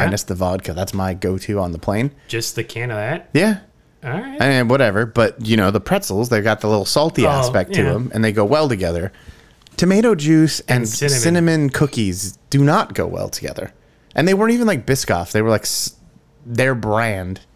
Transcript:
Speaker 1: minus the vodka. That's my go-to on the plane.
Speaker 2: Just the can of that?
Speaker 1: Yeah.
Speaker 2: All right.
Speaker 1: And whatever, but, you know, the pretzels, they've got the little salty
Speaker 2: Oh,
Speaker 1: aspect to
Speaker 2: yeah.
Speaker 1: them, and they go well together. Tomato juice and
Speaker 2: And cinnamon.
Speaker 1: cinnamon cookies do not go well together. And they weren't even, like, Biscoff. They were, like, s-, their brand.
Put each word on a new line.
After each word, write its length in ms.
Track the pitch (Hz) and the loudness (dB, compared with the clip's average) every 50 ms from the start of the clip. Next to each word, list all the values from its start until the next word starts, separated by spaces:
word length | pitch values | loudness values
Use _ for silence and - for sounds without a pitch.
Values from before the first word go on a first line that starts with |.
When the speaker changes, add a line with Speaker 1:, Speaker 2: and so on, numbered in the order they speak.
| 101 | 2
Speaker 1:
minus 200 | 98 98 98 - | 0 -2 -4 -4
the 100 | - 95 | -6 -4
vodka. 400 | 87 92 90 92 95 - - 80 | -2 -2 -2 -2 -2 -4 -6 -6
That's 180 | 85 98 - - | -6 -6 -6 -4
my 220 | 95 95 92 92 | -4 -4 -4 -4
go-to 460 | 92 - 92 95 92 - - 104 101 | -4 -4 -4 -4 -4 -4 -4 -4 -4
on 100 | 92 87 | -4 -4
the 80 | 82 82 | -6 -6
plane. 320 | - - 101 107 123 143 - - _ | -4 -4 -2 -2 -2 -4 -6 -10 _
Speaker 2:
Just 300 | - - 113 117 - - | -10 -8 -8 -8 -6 -8
the 80 | 117 110 | -8 -10
can 260 | - - 117 120 123 | -8 -8 -8 -8 -6
of 60 | 110 | -6
that? 340 | 104 104 120 160 170 - - - | -6 -6 -6 -6 -8 -10 -2 0
Speaker 1:
Yeah. 260 | 147 185 220 208 190 - _ _ _ _ _ _ _ - | 0 2 2 0 -2 -6 _ _ _ _ _ _ _ -10
Speaker 2:
All 80 | 127 | -8
right. 300 | 131 185 247 269 269 302 - | -6 -6 -8 -8 -4 -2 0
Speaker 1:
And 260 | 139 135 127 123 113 | 2 2 2 2 2
whatever, 380 | 127 139 131 110 92 104 120 | 4 4 4 2 2 0 0
but, 400 | 113 - 120 110 101 - - 113 | 0 2 2 2 2 0 -4 -2
you 100 | 107 117 | 0 2
know, 140 | 110 95 95 | 4 4 2
the 100 | 101 104 | 2 0
pretzels, 480 | - - 185 202 - - 95 101 120 120 | -2 0 -2 -2 -2 -2 -2 -2 0 0
they've 140 | 120 107 101 | 0 0 2
got 160 | 113 110 - | 2 0 0
the 80 | - 107 | 0 0
little 160 | 110 104 95 | 0 0 0
salty 400 | - - 151 151 165 - - 113 | 0 0 2 2 2 2 2 2
Speaker 2:
Oh, 60 | 90 | 2
Speaker 1:
aspect 420 | - 135 127 123 127 101 92 92 98 | 2 2 0 2 0 0 0 0 0
to 80 | - 101 | 0 0
Speaker 2:
yeah. 100 | 87 87 | 2 0
Speaker 1:
them, 180 | 104 127 - - | -2 -2 -4 -2
and 120 | 113 110 | 0 0
they 80 | 110 101 | 2 2
go 120 | 110 104 | 2 2
well 240 | 104 143 156 156 139 | 2 4 2 2 2
together. 440 | 120 95 92 85 85 85 90 98 - - - - - - - - - _ _ - - | 0 0 0 -2 -2 -2 -4 -6 -8 -12 -20 -20 -20 -20 -20 -20 -20 _ _ -16 -4
Tomato 380 | - 175 180 190 208 220 240 214 | 0 2 4 4 4 4 4 2
juice 460 | 151 143 156 160 156 160 151 - - - - | 2 2 4 6 6 6 4 2 -2 -2 0
and 140 | 123 123 117 | 0 2 2
Speaker 2:
And 60 | 107 | 0
cinnamon. 300 | 110 - 139 143 139 127 | -2 -4 -2 -2 0 0
Speaker 1:
cinnamon 500 | - 165 170 175 170 165 160 156 147 139 | 2 2 2 4 4 2 2 2 0 0
cookies 680 | - - 156 143 - 120 107 95 90 92 104 95 - - _ _ | 2 0 0 0 0 0 -2 -2 -2 -4 -6 -10 -12 -14 _ _
do 120 | - 139 139 | 2 4 4
not 320 | 143 165 208 208 - 101 | 4 4 2 0 -2 -4
go 120 | - 85 | -4 -4
well 220 | 85 87 90 98 101 | -4 -4 -6 -8 -8
together. 420 | - - - - - - 92 - - _ _ _ _ _ _ _ - | -8 -8 -10 -10 -10 -10 -12 -12 -14 _ _ _ _ _ _ _ -2
And 140 | - 151 185 | 0 2 2
they 60 | 196 | 2
weren't 180 | 196 220 226 240 | 2 2 2 2
even, 140 | 240 240 214 | 2 2 0
like, 180 | 185 127 - | 0 0 0
Biscoff. 460 | - 135 139 - - 101 87 87 - - | -2 -2 -2 0 -2 -2 -2 -2 -2 -2
They 100 | 107 110 | 0 2
were, 80 | 113 | 2
like, 120 | 110 101 - | 2 0 0
s-, 320 | - - - - - - _ - - _ _ _ _ _ _ - | -4 -6 -4 -6 -8 -10 _ -20 -20 _ _ _ _ _ _ -14
their 300 | 120 120 113 127 135 131 | -6 -2 0 0 0 0
brand. 640 | 117 104 107 104 110 117 113 101 95 90 90 95 - - _ _ | -2 -2 0 0 0 0 0 -2 -4 -6 -8 -8 -10 -12 _ _